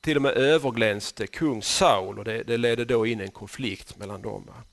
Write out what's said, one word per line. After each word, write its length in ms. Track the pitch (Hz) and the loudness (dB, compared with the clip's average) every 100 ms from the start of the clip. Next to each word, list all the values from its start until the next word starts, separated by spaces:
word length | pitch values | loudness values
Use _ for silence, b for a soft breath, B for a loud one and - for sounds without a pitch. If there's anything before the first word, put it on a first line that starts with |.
till 140 | - 147 | 2 2
och 60 | |
med 100 | 139 | 2
överglänste 920 | - 135 160 139 117 110 104 - - 101 | 4 4 4 2 2 2 0 -6 -8 -8
kung 360 | - 160 113 | -2 -2 0
Saul 560 | 104 - 180 104 95 104 | -2 4 6 4 0 -8
och 60 | |
det, 180 | 107 110 | -6 -6
det 140 | 113 117 | -2 0
ledde 280 | 120 117 | 2 0
då 220 | 120 120 110 | 2 2 2
in 140 | 113 | -2
en 100 | 98 | -6
konflikt 680 | - 101 - 127 95 - - | -12 -16 -6 -6 -6 -14 -14
mellan 260 | 101 101 | -12 -10
dem, 220 | 110 101 98 | -10 -10 -14
va? 80 | 113 117 | -20 -20